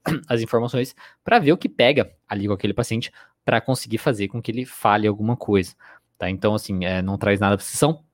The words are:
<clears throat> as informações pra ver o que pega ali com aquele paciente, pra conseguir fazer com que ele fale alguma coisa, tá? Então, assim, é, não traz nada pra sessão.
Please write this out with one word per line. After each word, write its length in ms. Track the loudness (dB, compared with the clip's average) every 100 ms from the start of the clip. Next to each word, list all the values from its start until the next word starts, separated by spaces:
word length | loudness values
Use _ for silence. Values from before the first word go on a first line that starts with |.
<clears throat> 220 | -6 -6 -4
as 140 | -4
informações 560 | 0 -2 -2 -4 -6 -10 -20 _
pra 160 | 2 2
ver 140 | 4
o 40 | 2
que 120 | 0
pega 440 | 2 4 4 0 _ -10
ali 200 | -6 -2
com 60 |
aquele 200 | -2 -2
paciente, 380 | -2 -2 -4 -6 -14 -20 _
pra 160 | 0 0
conseguir 380 | 0 -4 -4 -4
fazer 300 | -2 -2 -4
com 140 | -6
que 80 | -6
ele 140 | -8
fale 420 | -8 -2 2 4 2
alguma 300 | 0 -2 -2
coisa, 380 | 2 2 2 -8 -20 -20 _ -8
tá? 120 | -6
Então, 240 | -2 0
assim, 300 | 0 -4 -4
é, 180 | -2 -2
não 140 | -2 0
traz 220 | 2 4
nada 180 | 4 2
pra 80 |
sessão. 400 | -2 0 0 0 _